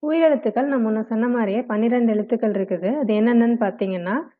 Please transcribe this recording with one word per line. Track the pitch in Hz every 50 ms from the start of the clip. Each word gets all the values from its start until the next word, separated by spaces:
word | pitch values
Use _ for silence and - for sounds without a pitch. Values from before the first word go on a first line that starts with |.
| -
உயிரெழுத்துக்கள் | 302 311 330 330 320 294 254 - 233 208 262 269
நான் | 285 277 262 226
முன்ன | 220 214 220 220
சொன்ன | 226 233 220 226 247
மாதிரியே | 240 240 233 196 196 220 254
பன்னிரெண்டு | 247 220 208 220 233 240 247 240 226 220
எழுத்துக்கள் | 214 208 214 247 226 - 220 202
இருக்குது. | 196 190 185 185 170 170 190 247 302
அது | 285 214 220
என்னென்னன்னு | 214 220 233 240 233 233 233 240 233
பார்த்தீங்கன்னா | 240 196 185 - 202 190 190 180 175 180 208 269 339 - _ _